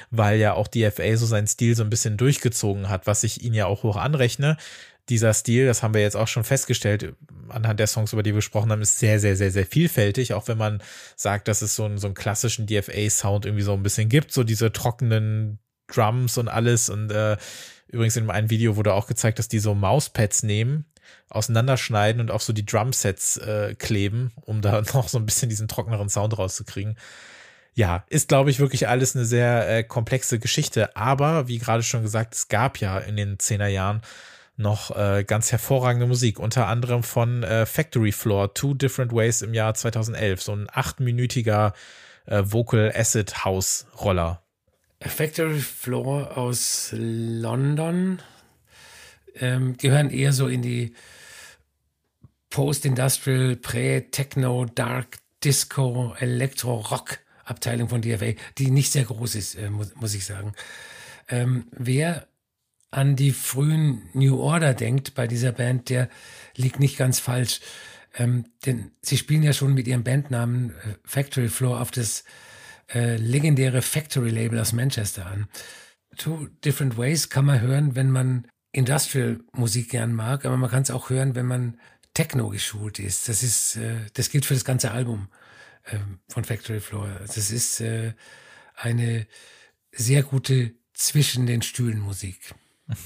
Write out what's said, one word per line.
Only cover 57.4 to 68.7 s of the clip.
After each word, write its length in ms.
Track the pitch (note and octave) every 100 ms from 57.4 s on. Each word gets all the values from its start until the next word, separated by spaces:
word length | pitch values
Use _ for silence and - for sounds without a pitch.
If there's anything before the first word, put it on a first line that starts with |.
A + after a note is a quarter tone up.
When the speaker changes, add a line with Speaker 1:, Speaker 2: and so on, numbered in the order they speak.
| -
Speaker 2:
Abteilung 420 | A#2+ A#2+ A#2+ A#2
von 120 | A#2+
D 100 | A2+
F 120 | A2+
A, 80 | A2+ G#2+ - -
die 140 | C3+
nicht 200 | C3+ -
sehr 120 | C#3+
groß 320 | A#2 A2 A#2 G#2+
ist, 180 | F#2+
äh, 160 | - G#2
mu-, 160 | G#2 G#2
muss 220 | - A2 G#2
ich 100 | F#2+
sagen. 280 | G2 G#2 G2+ - - - - - - -
Ähm, 400 | B2 B2 B2+ -
wer 560 | - B2 C3 D#3+ E3 - _ _ _ _ _ _
an 260 | - C#3 C3
die 180 | C#3
frühen 680 | - - B2+ D3 D#3 D3+ A#2+ -
New 260 | C3 C3+ B2+
Order 340 | C3+ E3 D#3
denkt 400 | A#2 A#2 C3+ C3+
bei 140 | - A#2
dieser 240 | A#2+ B2+
Band, 380 | A#2 A#2+ B2+ -
der 200 | B2+ B2+ - - - - -
liegt 240 | B2+ C3+
nicht 180 | C#3 -
ganz 220 | C3 B2+
falsch. 400 | - B2 A#2+ - - - - - - -
Ähm, 300 | A#2+ B2 A#2 _
denn 280 | -